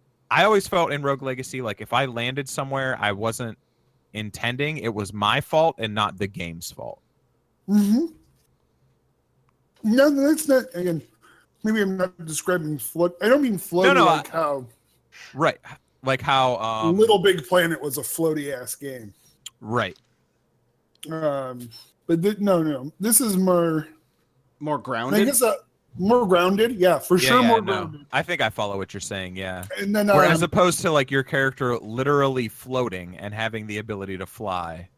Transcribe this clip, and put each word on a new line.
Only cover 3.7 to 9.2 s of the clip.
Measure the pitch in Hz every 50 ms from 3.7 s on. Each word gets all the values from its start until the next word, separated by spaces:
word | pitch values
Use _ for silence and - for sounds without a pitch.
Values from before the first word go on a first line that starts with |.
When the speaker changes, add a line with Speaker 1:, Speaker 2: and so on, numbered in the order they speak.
| _ _ _ _ _ _ _ _ -
Speaker 1:
intending, | 107 107 104 - - - 117 123 127 143 151 156 151
it | - 117 107
was | 101 104 95
my | 104 107 104 104 113 135
fault | 139 - - 156 160 165 - -
and | 113 110 104
not | 110 104 104 - 92
the | 107 98
game's | 101 - 90 85 82 85 85 -
fault. | - - - 58 - - _ _ _ _ _ _ _ _ _ _ _ _ _ -
Speaker 2:
Mm-hmm. | 196 208 202 202 214 247 339 320 - _ _ _ _ _ _ _ _ _ _ _ _ _ _ _ _ _ _ _ _ _